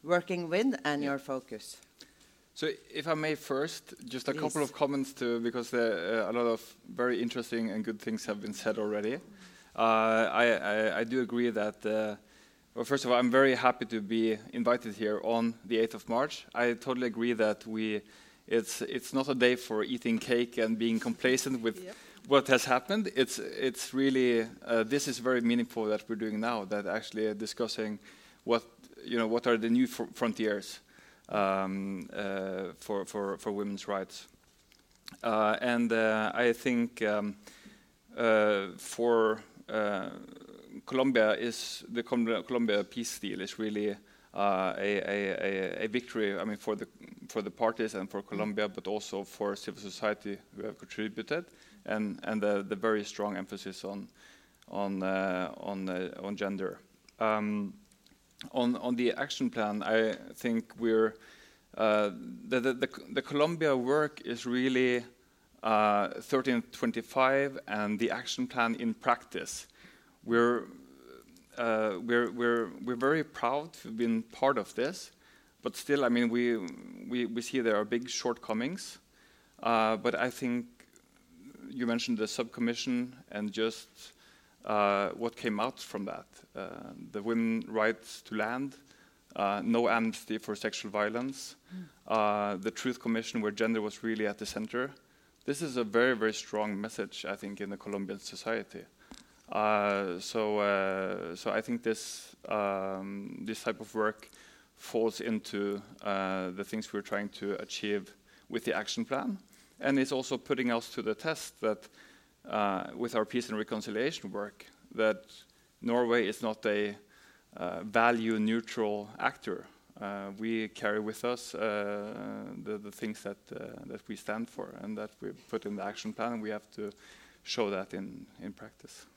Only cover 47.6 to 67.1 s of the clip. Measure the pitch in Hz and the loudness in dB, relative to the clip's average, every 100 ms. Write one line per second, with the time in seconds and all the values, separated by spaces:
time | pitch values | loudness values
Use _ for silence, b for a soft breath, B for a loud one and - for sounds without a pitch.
47.6 | 113 113 110 104 95 98 - 98 107 104 | 0 2 -2 -2 -6 -6 -6 -4 -2 0
48.6 | 104 95 92 104 - 98 98 - 101 98 | -2 -2 -4 -4 -4 -6 -8 -4 -4 -4
49.6 | - 95 101 - 110 104 104 98 - 101 | -8 -10 -12 -2 -2 0 -6 -10 -12 -10
50.6 | 107 - - - 107 101 107 156 170 B | -10 -10 -12 -6 -6 -4 -4 -4 -4 B
51.6 | B B - 110 107 - - 107 104 101 | B B -4 -2 -2 -4 -4 0 2 2
52.6 | 98 101 113 107 101 - 104 95 95 98 | 0 -2 2 0 -2 -4 -4 -4 -8 -10
53.6 | 98 92 101 98 95 B B B B B | -10 -10 -8 -10 -12 B B B B B
54.6 | - 98 101 98 92 95 95 92 90 - | -8 -4 -2 0 0 2 0 0 -4 -6
55.6 | - 98 95 90 90 - 98 101 101 98 | -8 -6 -4 -4 -6 -6 -8 -4 -4 -2
56.6 | 92 92 - _ - _ 110 107 107 104 | -4 -6 -16 _ -20 _ 2 2 0 -2
57.6 | 101 - _ _ _ _ _ _ - 135 | -4 -8 _ _ _ _ _ _ -6 0
58.6 | 120 123 120 120 120 - 143 - 127 120 | 2 2 -2 2 0 0 -4 -2 -2 0
59.6 | 107 104 98 113 110 - - - 123 113 | -2 -2 2 4 4 0 -10 -6 -2 -2
60.6 | 113 - 117 110 110 107 B B B B | -2 -2 4 6 4 0 B B B B
61.6 | B - 110 107 104 - - - - 123 | B 0 2 4 2 -2 -12 -12 -2 0
62.6 | 123 127 131 - - 113 - 147 151 170 | 2 0 -2 -4 -4 -4 -2 2 2 2
63.6 | 156 131 123 147 151 - - 120 127 127 | 2 2 2 2 2 -4 -8 -6 -2 2
64.6 | 131 127 127 123 117 _ b b b _ | 4 4 4 2 -2 _ b b b _
65.6 | 110 107 107 104 98 - - 135 127 120 | 2 6 6 6 2 -2 0 2 4 0
66.6 | - - 120 113 113 | 0 -2 -2 -2 -2